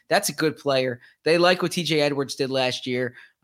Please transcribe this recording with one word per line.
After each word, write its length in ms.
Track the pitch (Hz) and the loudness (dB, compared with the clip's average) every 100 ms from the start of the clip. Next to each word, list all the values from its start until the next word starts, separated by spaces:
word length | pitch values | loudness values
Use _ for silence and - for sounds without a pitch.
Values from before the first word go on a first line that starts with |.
| - | -2
That's 220 | 160 - | 0 0
a 40 | |
good 240 | 147 156 151 | -2 -2 -2
player. 440 | 139 135 127 123 - _ | 0 0 0 -4 -12 _
They 140 | 151 170 | 2 4
like 220 | 175 180 | 4 2
what 100 | 170 | 0
T 100 | - | -2
J 180 | 151 156 | -2 2
Edwards 340 | 147 139 135 - | 0 0 -4 -4
did 140 | 131 | -2
last 360 | 131 127 123 131 | 0 -2 -2 -4
year. 300 | 123 123 - - _ | -4 -4 -8 -20 _